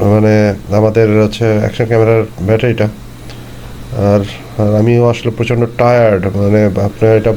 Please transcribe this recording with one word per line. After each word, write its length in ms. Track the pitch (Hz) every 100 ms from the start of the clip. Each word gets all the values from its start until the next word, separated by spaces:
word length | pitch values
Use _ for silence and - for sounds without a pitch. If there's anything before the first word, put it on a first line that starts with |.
মানে 520 | 101 107 107 107 104 101 - 101
আমাদের 460 | 110 107 110 107
হচ্ছে 360 | 107 - 113 107
অ্যাকশন 260 | 107 - 113
ক্যামেরার 380 | 117 110 113 104 -
ব্যাটারিটা। 420 | 92 110 123 107
আর, 1400 | 107 - - - - - - - - - - - 101 101 98 - - -
আর 140 | 104 107
আমিও 320 | 110 120 120
আসলে 240 | 117 123
প্রচণ্ড 340 | 110 117 120 120 -
টায়ার্ড, 480 | 120 123 113 98 95
মানে 580 | 101 101 107 104 92
আপনার 340 | 101 - 113 110
এটা 160 | 113